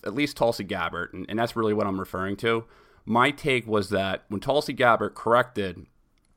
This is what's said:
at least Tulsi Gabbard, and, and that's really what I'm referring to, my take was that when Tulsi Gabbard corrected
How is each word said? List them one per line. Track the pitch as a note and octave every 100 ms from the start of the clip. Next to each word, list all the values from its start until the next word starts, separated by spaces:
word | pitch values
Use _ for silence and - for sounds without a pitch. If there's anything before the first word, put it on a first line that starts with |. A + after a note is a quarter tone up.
at | -
least | A#2+ D3 -
Tulsi | A#2 A#2
Gabbard, | F#2+ F#2+ E2 E2+ F2
and, | F2+ -
and | G#2
that's | A#2
really | A#2 A2
what | G#2 G#2
I'm | F#2+
referring | F#2 F#2 F#2+ G2+
to, | A#2 A#2 A2+ - _ _
my | - A#2 C3+
take | C#3+ D#3 B2+
was | A2 G#2+ F#2+
that | G2 F#2+ F#2+ -
when | G2+
Tulsi | C#3+ C#3+ D3
Gabbard | B2 B2 - G#2
corrected | - A2 A#2+ B2 - G2 F2+ - _ _ _ _